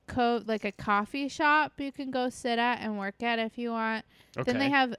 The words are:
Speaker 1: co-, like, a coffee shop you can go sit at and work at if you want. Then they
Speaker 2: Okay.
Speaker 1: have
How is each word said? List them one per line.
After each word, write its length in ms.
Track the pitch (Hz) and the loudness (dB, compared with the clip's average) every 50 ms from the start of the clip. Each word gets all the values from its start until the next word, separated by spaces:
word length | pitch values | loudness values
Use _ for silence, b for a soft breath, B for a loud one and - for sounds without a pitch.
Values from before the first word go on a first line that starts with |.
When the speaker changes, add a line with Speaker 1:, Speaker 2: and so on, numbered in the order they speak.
| _ | _
Speaker 1:
co-, 360 | - - 247 240 233 240 233 190 | -6 0 2 2 4 2 0 0
like, 180 | 214 226 208 - | -2 -4 -2 -2
a 80 | 208 190 | -6 -8
coffee 560 | - - 226 208 202 214 - - 277 285 269 | -6 -2 0 2 2 2 0 -4 -6 -6 -6
shop 500 | - - 320 294 294 311 302 277 _ - | -2 0 2 4 4 4 2 0 _ -6
you 140 | 277 277 - | -8 -8 -6
can 180 | - 285 262 | -8 -8 -4
go 200 | 262 254 247 254 | -2 -2 -2 -2
sit 280 | - - - 247 233 226 | -4 -4 -4 -2 0 2
at 220 | 233 247 247 - | 2 2 0 0
and 180 | - 220 214 208 | -2 -6 -6 -4
work 240 | 196 196 202 - 240 | -6 -6 -6 -4 -2
at 160 | 233 233 226 | -2 0 0
if 200 | 226 226 - - | -2 -4 -4 -6
you 120 | 240 233 226 | -6 -4 -2
want. 320 | 226 220 220 220 220 - b b b b b b - 131 | -2 -2 -2 -2 -4 -6 b b b b b b -4 0
Then 140 | - 247 254 | 0 2 2
they 80 | 277 | 2
Speaker 2:
Okay. 40 | 277 | 4
Speaker 1:
have 240 | 285 277 262 247 226 | 4 4 4 4 0